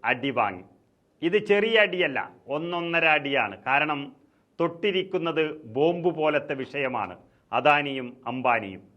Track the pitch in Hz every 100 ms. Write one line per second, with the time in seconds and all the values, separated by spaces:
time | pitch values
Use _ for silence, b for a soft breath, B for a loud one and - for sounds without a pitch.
0 | 113 123 135 120 107 92 90 _ _ _
1 | _ _ 160 208 208 202 220 220 208 180
2 | 165 127 98 - - 143 170 175 170 170
3 | 165 151 143 139 107 95 127 139 151 147
4 | 139 - _ b b _ 170 170 214 190
5 | 185 185 165 156 156 - 117 117 156 175
6 | 175 156 156 147 - 139 131 143 131 123
7 | 95 90 - b b 117 135 147 147 135
8 | 123 123 120 127 127 117 101 95 -